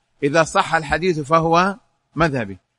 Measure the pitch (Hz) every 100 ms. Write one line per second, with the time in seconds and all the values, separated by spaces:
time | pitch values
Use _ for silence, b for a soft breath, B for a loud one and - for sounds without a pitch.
0 | _ _ 143 160 156 196 170 165 147 156
1 | 185 156 143 165 165 165 190 190 _ _
2 | _ 143 165 135 101 95 _